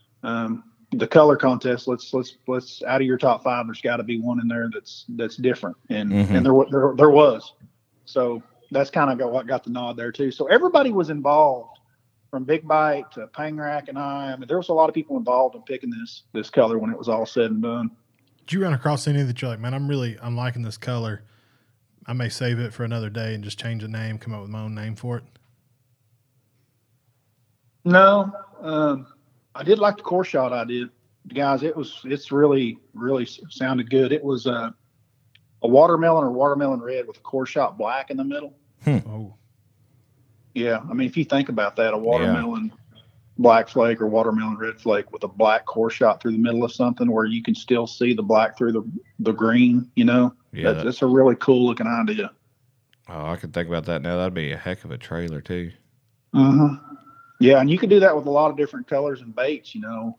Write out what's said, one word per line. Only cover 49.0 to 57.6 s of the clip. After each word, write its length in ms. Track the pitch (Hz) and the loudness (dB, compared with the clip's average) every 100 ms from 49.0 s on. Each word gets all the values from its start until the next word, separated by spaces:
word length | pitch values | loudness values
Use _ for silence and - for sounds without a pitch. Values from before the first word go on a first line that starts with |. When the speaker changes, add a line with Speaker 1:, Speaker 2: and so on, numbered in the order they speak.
| - - | -14 -4
Speaker 1:
the 120 | 110 | -2
green, 580 | 104 113 120 123 123 123 - | 0 2 4 6 4 0 2
you 100 | 117 | 4
know? 280 | 123 123 - _ | 4 2 -2 _
Speaker 2:
Yeah, 120 | 92 80 | -2 0
Speaker 1:
That, 40 | 78 | 0
Speaker 2:
that 60 | 113 | -2
Speaker 1:
that's 160 | 127 | 0
a 60 | 131 | 4
really 280 | 131 131 117 | 6 6 6
cool 300 | - 127 123 | 4 4 4
looking 200 | 117 113 | 0 -4
idea. 440 | 117 110 107 101 - _ _ _ _ _ _ - | -2 -2 -2 -6 -12 _ _ _ _ _ _ -16
Speaker 2:
Oh, 160 | 80 76 | -10 -8
I 80 | 87 | -8
could 180 | 82 | -8
think 140 | 85 85 | -8 -4
about 180 | 85 78 | -6 -4
that 160 | 82 | -6
now. 160 | 80 87 | -4 -4
That'd 160 | 92 | -4
be 180 | 90 76 | -4 -6
a 60 | 76 | -8
heck 260 | 92 90 | -8 -10
of 80 | 82 | -12
a 60 | 62 | -16
trailer, 440 | - 82 85 76 | -10 -10 -8 -10
too. 300 | - 87 85 - _ _ _ _ _ 139 | -10 -10 -10 -14 _ _ _ _ _ 4
Speaker 1:
Mm-hmm. 580 | 135 135 147 139 - - _ - - _ | 6 6 4 2 -10 -20 _ -20 -20 _
Yeah, 200 | 123 135 | 6 8